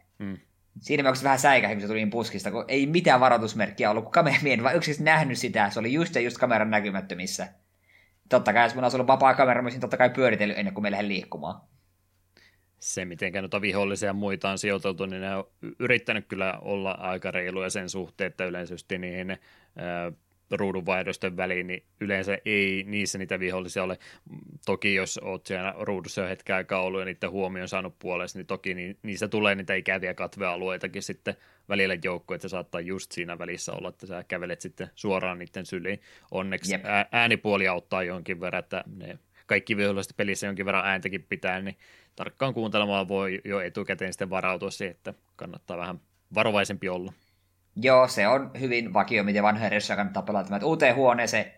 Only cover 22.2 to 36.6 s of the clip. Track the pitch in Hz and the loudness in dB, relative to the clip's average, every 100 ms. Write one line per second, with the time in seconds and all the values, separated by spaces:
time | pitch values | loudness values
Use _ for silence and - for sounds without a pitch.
22.2 | 95 98 110 104 98 95 98 104 95 98 | 0 -2 0 2 2 -2 -4 -4 -4 -4
23.2 | 92 92 92 92 90 98 92 90 - - | -4 -4 -2 -4 -4 -4 -4 -6 -12 -20
24.2 | - - - - - 95 101 95 92 - | -18 -18 -16 -10 -4 0 2 2 0 -6
25.2 | 95 92 - 92 95 92 107 95 82 - | -8 -8 -6 -4 -4 -4 -4 -4 -4 -6
26.2 | 92 95 - 92 90 98 92 95 92 87 | -4 -6 -2 -2 0 -2 0 -2 -6 -6
27.2 | 90 95 92 92 90 95 92 - 92 90 | -4 -2 -4 -4 -6 -6 -6 -10 -6 -4
28.2 | 90 95 87 95 95 90 90 98 107 95 | -4 -8 -8 -6 -6 -6 -8 -10 -10 -6
29.2 | 104 107 104 98 92 92 90 95 92 90 | -2 2 2 2 0 -2 0 -2 -2 -6
30.2 | 87 98 92 87 92 90 95 98 - 90 | -8 -4 -4 -2 -4 -4 -6 -8 -10 -8
31.2 | 107 - _ _ - 95 95 90 90 85 | -8 -8 _ _ -4 2 2 0 -4 -6
32.2 | - 87 90 90 85 87 87 95 - - | -6 -8 -6 -8 -6 -8 -6 -8 -8 -10
33.2 | 87 87 87 87 - 95 90 - 92 87 | -8 -8 -8 -8 -8 -8 -10 -12 -12 -12
34.2 | - 92 90 85 92 - 92 - 104 92 | -8 -6 -6 -8 -10 -12 -14 -8 -2 0
35.2 | 92 90 87 95 87 92 87 101 - - | 0 -6 -10 -12 -8 -6 -6 -8 -10 -20
36.2 | - 95 95 92 | -8 -4 -4 -4